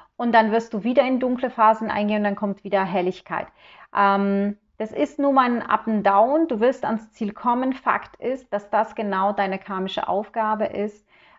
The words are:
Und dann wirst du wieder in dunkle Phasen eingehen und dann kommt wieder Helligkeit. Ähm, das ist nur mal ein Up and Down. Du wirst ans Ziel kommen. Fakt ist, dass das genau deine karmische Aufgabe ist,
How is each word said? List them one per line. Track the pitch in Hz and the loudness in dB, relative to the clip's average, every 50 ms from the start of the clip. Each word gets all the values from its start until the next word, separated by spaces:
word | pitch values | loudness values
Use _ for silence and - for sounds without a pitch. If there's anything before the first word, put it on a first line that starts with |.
| - _ _ | -20 _ _
Und | - 240 233 | -4 0 4
dann | 226 226 220 208 | 6 6 6 6
wirst | 220 226 220 - | 2 0 0 -2
du | 226 202 185 | -6 -4 -4
wieder | 247 247 285 | 2 2 2
in | 247 262 262 240 | 4 4 0 0
dunkle | 254 247 254 247 269 233 | 0 -2 -2 -2 -4 -4
Phasen | - 240 214 220 220 220 220 - | 0 4 4 4 4 4 0 -4
eingehen | - 202 208 208 214 214 | -2 -2 0 0 0 0
und | 208 | 0
dann | 202 196 | -2 -2
kommt | - 214 202 190 - | -2 -4 -4 -6 -6
wieder | - 190 202 190 190 | -4 -2 0 0 0
Helligkeit. | 175 185 185 180 180 180 - - - 165 - - - _ _ - - - - - _ | 0 0 0 0 -2 -4 -6 -10 -8 -8 -8 -8 -8 _ _ -20 -20 -20 -20 -20 _
Ähm, | - 202 202 196 196 196 196 196 196 196 202 208 208 - _ _ _ - | 0 2 2 4 4 2 2 0 0 0 0 -2 -4 -8 _ _ _ -10
das | 220 214 | -10 -8
ist | - - 294 285 - - | -2 -2 -2 -2 -2 0
nur | 277 277 | 0 4
mal | 269 262 247 | 4 4 4
ein | 240 240 226 | 4 0 -2
Up | - - 208 214 - 220 | -2 -2 -2 -2 0 -2
and | 220 208 196 | -2 2 2
Down. | 196 196 202 220 262 294 320 330 | 4 4 4 4 4 4 2 2
Du | 320 247 202 | 0 0 2
wirst | 233 262 262 254 - | 2 0 0 0 -4
ans | - 226 214 - - | -4 -4 -4 -6 -12
Ziel | _ - 226 202 | _ -8 -8 -8
kommen. | 202 - - 247 240 254 262 262 | -8 -4 -2 -2 0 0 -2 -2
Fakt | 262 - - - - - - - - - | -4 -2 -2 -2 -2 -2 -4 -10 -14 -10
ist, | - 247 269 262 - _ | -8 -6 -6 -8 -8 _
dass | 202 202 208 - | -8 -8 -6 -2
das | - 208 220 220 - | 0 0 0 -2 -4
genau | - 214 202 190 190 196 202 | -6 -4 -4 -2 0 0 0
deine | 208 208 196 190 190 190 | 0 -2 -2 -4 -4 -6
karmische | - - 190 185 190 190 - - - | -8 -8 -6 -6 -6 -4 -4 -6 -4
Aufgabe | - 180 202 220 - - 233 220 214 214 208 208 | -2 -2 -4 -4 -4 -4 -4 -2 -2 -2 -2 -4
ist, | - - 196 208 214 208 - _ _ _ _ _ _ _ | -4 -4 -4 -6 -6 -8 -12 _ _ _ _ _ _ _